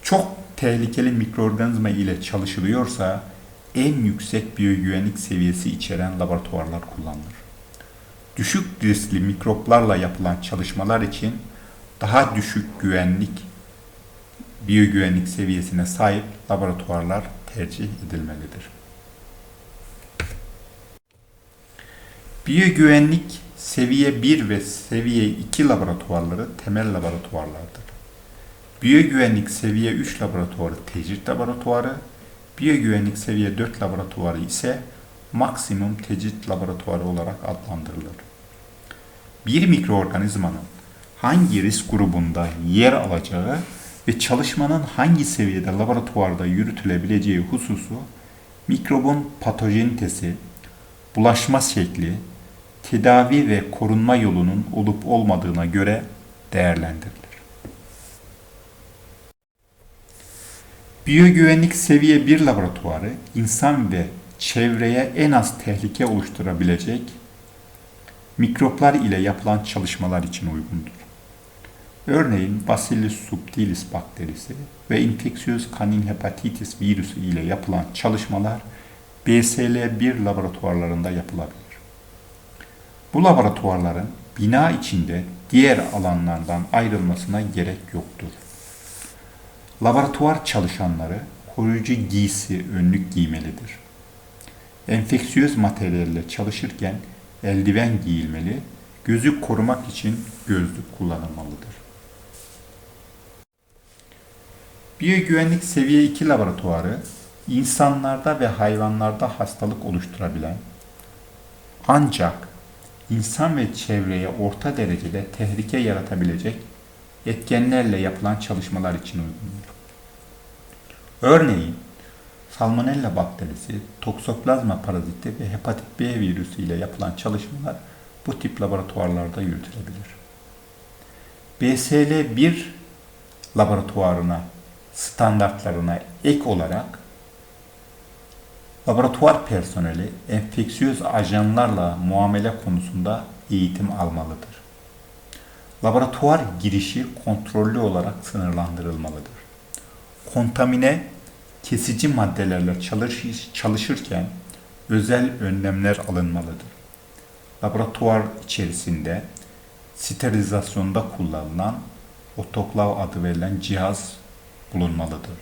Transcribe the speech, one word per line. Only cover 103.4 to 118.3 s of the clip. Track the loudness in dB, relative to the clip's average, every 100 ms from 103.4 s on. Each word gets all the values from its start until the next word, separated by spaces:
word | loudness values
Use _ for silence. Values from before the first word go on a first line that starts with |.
| _ _ _ _ _ _ -20 -20 -20 -20 -20 -20 -20 -20 -20 -4
Biyogüvenlik | 2 2 4 2 4 2
seviye | 0 0 6 6
iki | 6 2 2
laboratuvarı, | 4 2 -2 -2 -2 -2 -6 -8 -18 -20 -16 -2
insanlarda | 0 0 2 2 2 -2 -2 -2 0
ve | 0
hayvanlarda | 2 0 2 0 0 -2 0 -4 -2
hastalık | -6 -4 -6 -4 -4
oluşturabilen, | -4 -6 -6 -6 -4 -6 -8 -12 -20 -20 -20 -20 -20 -20 -20 -20 -20 -20 -12 4
ancak | 4 4 2 -2 -2 -14 -20 -20 -20 -20 -20 -4
insan | -2 -2 0 0 2
ve | -2
çevreye | -4 -4 -2 0 -2 -4
orta | -2 -4 -2 -6 -2
derecede | -2 -2 -4 -6 -8
tehlike | -4 -4 -2 -4 -2
yaratabilecek | 0 -2 -4 -2 0 0 -4 -8 -14 -20 -20 -20 -20 -12 -6
etkenlerle | -6 -2 0 2 2 2 0
yapılan | -2 -2 -2